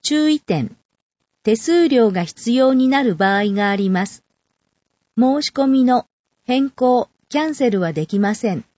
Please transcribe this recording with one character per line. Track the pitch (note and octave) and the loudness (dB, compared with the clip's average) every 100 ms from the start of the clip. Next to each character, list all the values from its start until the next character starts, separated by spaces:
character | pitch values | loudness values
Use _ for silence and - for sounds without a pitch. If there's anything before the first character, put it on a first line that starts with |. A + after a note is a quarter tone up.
注 | - D4+ D4+ | -2 0 0
意 | D4+ | -2
点。 | - D#3+ A2 - _ _ _ _ _ _ | -2 -4 -4 -10 _ _ _ _ _ _
手 | - A3 | -2 -2
数 | - E4+ E4 | 2 2 4
料 | C4 A3 | 4 2
が | F#3 | 0
必 | E3+ - A#3 | -6 -6 -2
要 | B3 C4 | 2 2
に | C4 C4 | 4 2
な | C#4 | 2
る | B3+ D#3+ | 0 0
場 | G3 G3 | 0 0
合 | G#3 | 0
が | G3 G3+ | 0 -2
あ | G3+ | 0
り | G3 | 0
ま | F#3 G3 | -2 -4
す。 | - _ _ _ _ _ _ _ _ _ - | -10 _ _ _ _ _ _ _ _ _ 0
申 | B3+ C#4+ | 0 0
し | D4 | -4
込 | - C4+ | -2 0
み | C4+ | 2
の | B3 B3 - _ _ _ | 2 0 -2 _ _ _
変 | - B3+ C#4 | -4 -2 -2
更、 | - B3+ B3 - _ _ | -2 0 0 -2 _ _
キ | D4 | -4
ャ | D#4 | -4
ン | |
セ | D4 B3 | -2 0
ル | G3 | 0
は | E3+ | -2
で | D#3 D#3 | -4 -4
き | G3+ | -2
ま | G3+ | -2
せ | G#3+ A3 | -2 -4
ん。 | E3+ - | -6 -10